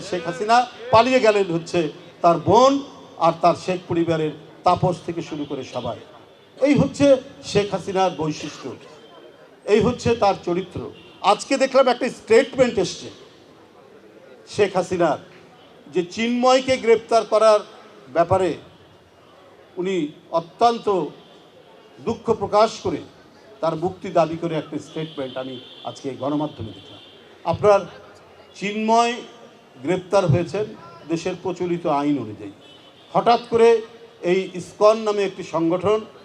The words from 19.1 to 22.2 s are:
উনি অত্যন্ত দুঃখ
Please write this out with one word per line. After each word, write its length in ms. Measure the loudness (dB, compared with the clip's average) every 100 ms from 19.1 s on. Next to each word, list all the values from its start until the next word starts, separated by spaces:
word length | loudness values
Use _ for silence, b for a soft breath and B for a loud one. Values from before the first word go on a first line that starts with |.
| _ _ -20 -20 -20 -14 -6
উনি 300 | -4 -2 -4 -8 -6
অত্যন্ত 720 | -6 -4 0 2 2 0 -2 -2 -10 -20 -20 -20 -20 -20 -20 -20 -10
দুঃখ 340 | -8 -4